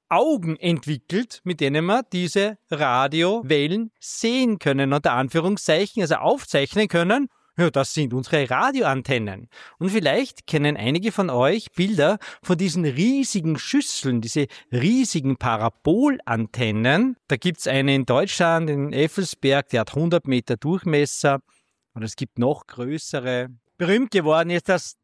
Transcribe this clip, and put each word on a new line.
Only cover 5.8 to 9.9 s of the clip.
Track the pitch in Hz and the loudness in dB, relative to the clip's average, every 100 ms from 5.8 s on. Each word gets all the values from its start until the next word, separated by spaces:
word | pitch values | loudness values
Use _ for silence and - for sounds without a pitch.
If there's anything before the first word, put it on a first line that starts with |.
| 202 233 | 0 -2
also | 160 151 | 0 0
aufzeichnen | 156 262 - 147 139 202 214 | 2 0 0 -2 0 0 0
können. | 170 175 247 269 - _ - | 2 2 2 0 -8 _ 0
Ja, | 170 | 0
das | 135 135 | 2 0
sind | 156 139 | -2 -2
unsere | 127 127 160 135 | -2 -2 0 0
Radioantennen. | - 254 269 170 135 123 123 104 98 117 - - _ | 0 0 2 0 0 -2 -2 -2 -8 -16 -20 -20 _
Und | 185 | -2